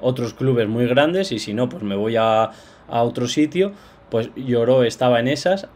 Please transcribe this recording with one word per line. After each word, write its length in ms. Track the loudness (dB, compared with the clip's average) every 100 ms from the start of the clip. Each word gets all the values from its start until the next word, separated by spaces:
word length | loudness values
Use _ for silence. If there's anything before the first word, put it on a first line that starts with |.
otros 340 | -4 -2 -4
clubes 320 | -4 0 0 0
muy 200 | 0 2
grandes, 440 | 2 2 0 -2
y 80 | -6
si 160 | -6
no, 140 | -4 -4
pues 160 | -4
me 100 | -6
voy 220 | -2 0 2
a, 340 | 2 2 2 -4 -20 -20 -6
a 140 | -2
otro 260 | 0 -2 -4
sitio", 440 | 0 0 0 -2 -4 -20 -20 -6
pues 200 | -4 -4
Lloró 480 | -6 -2 0 4 4
estaba 380 | 2 2 2 2
en 80 | 2
esas, 400 | 0 0 -2 -4